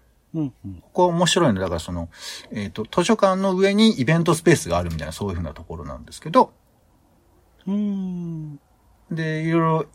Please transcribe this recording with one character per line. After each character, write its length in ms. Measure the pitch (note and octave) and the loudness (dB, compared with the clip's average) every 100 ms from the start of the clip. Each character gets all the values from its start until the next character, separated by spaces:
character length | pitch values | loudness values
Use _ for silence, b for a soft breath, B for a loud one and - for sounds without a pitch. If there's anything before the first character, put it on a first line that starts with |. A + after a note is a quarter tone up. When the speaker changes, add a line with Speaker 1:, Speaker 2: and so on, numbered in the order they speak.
| _ _ _ | _ _ _
Speaker 1:
う 80 | D#3+ | -6
ん 120 | C#3+ - G2 | -6 -8 -14
う 20 | |
ん。 80 | F2+ | -14
Speaker 2:
こ 140 | - | -6
こ 120 | - F3+ | 2 2
面 200 | E3+ F3 | 4 2
白 220 | F#3 D#3 | 4 2
い 40 | |
の。 80 | F#2 | 2
だ 60 | F#2 | -2
か 60 | E2+ | -4
ら 40 | |
そ 120 | - | -6
の、 180 | E2+ E2+ B B B - | -8 -8 B B B -12
え 160 | A2 G2 | -10 -8
っ 40 | |
と、 120 | - | -8
図 200 | G#2+ - | -6 -2
書 120 | F3 A3 | 0 4
館 200 | G3 F#3 | 2 2
の 180 | G3 F#3 | 0 2
上 180 | G3 | 2
に 260 | G3+ A3 E3+ | 6 4 4
イ 60 | B2 | 2
ベ 120 | E3 | 2
ン 60 | |
ト 100 | E3+ E3 | 2 2
ス 60 | |
ペ 100 | - | 4
ー 40 | - | 4
ス 140 | - | 2
が 80 | F2 | -2
あ 60 | |
る 80 | F2 | -2
み 60 | D#2+ | -6
た 80 | D2+ | -8
い 20 | |
な、 40 | |
そ 160 | - G2+ | -6 -6
う 20 | |
い 40 | |
う 20 | F2 | -6
ふ 40 | |
う 20 | |
な 100 | E2 | -8
と 100 | - | -12
こ 140 | - D#2+ | -14 -14
ろ 80 | C#2+ | -12
な 100 | C2 | -14
ん 80 | - | -16
で 60 | |
す 100 | - | -14
け 80 | D#3+ | 2
ど。 240 | B3 - _ _ _ _ _ _ _ _ _ _ _ F#3 | 4 4 _ _ _ _ _ _ _ _ _ _ _ -4
Speaker 1:
う 60 | |
ー 20 | G#3 | -2
ん。 840 | G#3 G3 F#3 F3 E3+ D#3+ D3+ C#3+ _ _ _ _ - | -2 -4 -6 -8 -8 -8 -10 -14 _ _ _ _ -8
Speaker 2:
で、 300 | D#3+ D#3+ D#3 | -6 -4 -2
い 100 | E3 | 0
ろ 60 | E3 | 2
い 40 | |
ろ 240 | D#3+ D#3+ D3+ | 2 0 -2